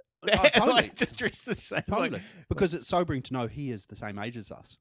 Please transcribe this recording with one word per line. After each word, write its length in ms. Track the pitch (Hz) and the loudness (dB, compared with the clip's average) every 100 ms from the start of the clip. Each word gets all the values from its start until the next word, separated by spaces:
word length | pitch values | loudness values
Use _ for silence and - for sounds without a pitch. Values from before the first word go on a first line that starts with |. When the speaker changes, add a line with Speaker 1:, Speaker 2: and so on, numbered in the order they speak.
| _ _ | _ _
Speaker 1:
Oh, 240 | 185 202 190 | 0 6 6
Speaker 2:
<laughs> 60 | |
Speaker 1:
totally. 180 | 233 220 | 6 6
Speaker 2:
Like, 240 | 247 - - | 4 2 0
just 200 | 226 - | -4 -2
dressed 300 | 233 - - | -4 -4 -6
the 80 | |
same. 280 | 214 - 190 - | -6 -4 -6 -2
Speaker 1:
Totally. 220 | 208 170 | -2 -2
Speaker 2:
Like 120 | 107 131 - 147 | -4 -10 -14 -6
Speaker 1:
Because 260 | 165 190 | 0 0
it's 140 | 165 120 | 0 -2
sobering 340 | 175 175 143 | 0 2 -2
to 100 | - | -4
know 140 | 127 117 | -4 -4
he 240 | 107 143 | -6 -6
is 160 | 113 - | -8 -10
the 80 | |
same 240 | 104 110 101 | -12 -10 -8
age 180 | 107 120 | -8 -8
as 140 | 104 | -12
us. 280 | - - - | -16 -18 -20